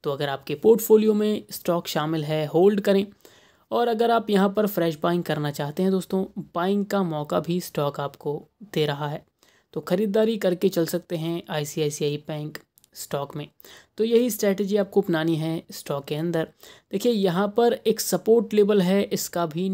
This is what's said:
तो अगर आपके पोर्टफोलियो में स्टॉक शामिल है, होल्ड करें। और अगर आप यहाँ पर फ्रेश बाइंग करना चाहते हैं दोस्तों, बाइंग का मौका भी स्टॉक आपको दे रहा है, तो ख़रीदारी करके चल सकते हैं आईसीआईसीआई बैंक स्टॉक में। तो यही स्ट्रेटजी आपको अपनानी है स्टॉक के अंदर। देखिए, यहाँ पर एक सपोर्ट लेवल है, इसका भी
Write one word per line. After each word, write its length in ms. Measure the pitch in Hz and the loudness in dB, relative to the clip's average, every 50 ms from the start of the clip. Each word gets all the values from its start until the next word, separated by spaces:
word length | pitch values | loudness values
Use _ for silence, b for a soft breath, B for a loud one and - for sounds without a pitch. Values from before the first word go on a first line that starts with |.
| - | -4
तो 60 | 151 | -6
अगर 180 | 139 135 147 143 | -4 -4 -4 -4
आपके 260 | 139 135 - - 147 | -6 -8 -6 -8 -8
पोर्टफोलियो 580 | 143 - 214 226 220 - - 220 220 214 220 214 | 2 6 6 6 6 6 4 6 6 6 4 2
में 280 | 208 214 214 214 - - _ | 2 2 0 -2 -2 -6 _
स्टॉक 380 | - - - - 170 175 170 - | -16 -6 -2 0 0 0 -2 -2
शामिल 360 | - 165 151 156 160 160 151 | -4 -2 -2 -2 -2 -4 -2
है, 200 | 147 156 156 156 | -2 -2 -2 -2
होल्ड 340 | 147 147 160 185 202 214 196 | 0 2 6 6 6 4 4
करें। 260 | 202 202 196 196 196 - b b b b b b b b b b b b | 2 2 2 2 2 -2 b b b b b b b b b b b b
और 180 | 220 233 240 240 | -2 0 0 0
अगर 220 | 233 214 233 233 | 2 0 2 2
आप 200 | 233 226 220 - | 2 2 2 2
यहाँ 180 | 208 190 196 202 | 2 4 4 4
पर 180 | 196 208 214 | 2 0 0
फ्रेश 320 | 202 - - 165 170 156 151 | 0 0 0 -2 -2 -2 0
बाइंग 220 | - 175 175 175 170 | 0 0 0 0 0
करना 260 | - 156 151 147 147 | -2 -2 -2 -2 -4
चाहते 300 | 143 - 147 143 151 - | -4 -4 -6 -6 -2 0
हैं 100 | 185 190 | 0 2
दोस्तों, 320 | 190 190 180 _ - 190 190 - _ 202 156 - _ | 2 0 -2 _ -4 -4 -4 -4 _ -12 -14 -8 _
बाइंग 320 | 175 170 190 202 202 202 | -2 0 0 0 0 0
का 160 | 202 202 196 190 | 0 0 -2 0
मौका 360 | 170 156 151 147 151 170 151 | 0 -2 -6 -4 -2 -2 -2
भी 200 | 147 165 170 180 | -2 0 -4 -4
स्टॉक 380 | 170 - _ - 147 143 139 - | -4 -4 _ -2 -2 -2 -2 -4
आपको 400 | 143 139 - - - 147 147 156 - _ _ _ 220 | -8 -8 -8 -8 -8 -8 -8 -8 -10 _ _ _ -20
दे 220 | - - 165 151 | -6 -2 -2 0
रहा 220 | 147 143 143 151 143 | 0 -2 -4 -6 -8
है, 160 | 151 170 _ _ _ b b b b b b b _ | -8 -10 _ _ _ b b b b b b b _
तो 60 | 160 | -10
ख़रीदारी 560 | 151 - 180 185 220 214 196 220 220 220 226 202 | -4 -2 0 0 0 0 2 2 2 2 0 0
करके 300 | - 185 180 175 - 190 | 0 -2 0 2 0 0
चल 180 | 180 175 165 | 2 2 -2
सकते 300 | 160 - 175 - _ 180 | 0 -2 -6 -6 _ -6
हैं 260 | 165 160 165 170 170 - - | -4 -4 -4 -4 -6 -6 -6
आईसीआईसीआई 760 | 165 151 151 147 - 165 156 147 147 - 156 143 147 147 147 - | -6 -6 -4 -4 -4 -2 -2 -2 -2 -2 -4 -4 -4 -6 -8 -10
बैंक 300 | 156 151 151 151 151 - _ _ _ _ _ _ _ | -10 -8 -8 -10 -12 -14 _ _ _ _ _ _ _
स्टॉक 400 | - - - - 139 139 139 - | -18 -10 -8 -6 -6 -6 -8 -10
में। 100 | 147 147 - _ _ B B B B B B _ - | -12 -12 -12 _ _ B B B B B B _ -2
तो 60 | 214 | 0
यही 260 | 233 233 226 247 247 | 4 4 4 4 2
स्ट्रेटजी 460 | - - - 202 196 190 208 190 208 | 0 0 0 0 2 0 0 0 0
आपको 240 | 208 196 196 - 202 | 0 0 2 2 0
अपनानी 340 | 190 - 170 156 160 165 165 | 2 2 0 0 2 0 0
है 260 | 151 160 160 160 175 - _ | 0 -2 -4 -4 -6 -8 _
स्टॉक 320 | - - - - 147 143 139 | -18 -18 -8 -6 -6 -6 -4
के 100 | - 151 | -6 -6
अंदर। 340 | 147 160 175 170 165 160 156 _ B B B B B B B | -4 -4 -2 -2 -2 -2 -4 _ B B B B B B B
देखिए, 200 | - 196 - 240 | -8 -2 0 0
यहाँ 340 | 240 208 190 185 165 180 208 202 202 | 2 2 2 2 2 2 0 0 2
पर 160 | - 233 240 226 - - | 2 2 2 2 2 0
एक 140 | 226 220 220 | -2 0 0
सपोर्ट 540 | - - - 175 - 214 220 233 220 220 214 | -2 -2 -2 -2 4 4 4 4 4 2 2
लेवल 260 | 208 208 202 214 202 | 4 4 4 4 2
है, 200 | 180 180 190 202 | 4 4 2 2
इसका 420 | 202 - 196 - - - - 175 175 | 0 0 -4 -6 -6 -6 -4 -4 -4
भी 220 | 160 147 165 185 190 | -4 -2 -4 -2 -2